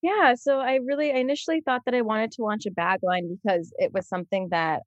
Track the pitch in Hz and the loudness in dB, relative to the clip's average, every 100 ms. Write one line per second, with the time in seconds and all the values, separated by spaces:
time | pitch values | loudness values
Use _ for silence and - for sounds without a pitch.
0 | 320 415 311 247 - 269 254 262 247 285 | 0 4 4 4 2 0 2 0 0 0
1 | 302 262 254 285 - 320 302 247 240 247 | 0 0 0 -2 0 -2 0 -2 0 0
2 | 220 214 226 - 214 214 214 180 170 190 | 0 0 -2 -2 -4 -2 -4 -2 0 0
3 | 185 180 175 180 214 180 170 - 175 190 | 0 0 -2 -4 0 0 -2 -2 -2 -2
4 | 180 180 175 196 185 170 160 156 | -4 -6 -2 -4 -2 0 0 -2